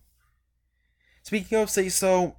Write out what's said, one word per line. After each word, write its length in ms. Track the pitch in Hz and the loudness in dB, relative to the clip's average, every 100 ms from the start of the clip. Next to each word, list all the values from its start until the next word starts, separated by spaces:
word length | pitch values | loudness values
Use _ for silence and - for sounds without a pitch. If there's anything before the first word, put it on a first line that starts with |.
| _ _ _ _ _ _ _ _ _ _ _ _ | _ _ _ _ _ _ _ _ _ _ _ _
Speaking 360 | - 208 180 220 | -6 -6 -2 -2
of 120 | 214 | 0
Say 180 | 208 185 | -2 -2
So 480 | - 190 185 175 | 0 2 2 0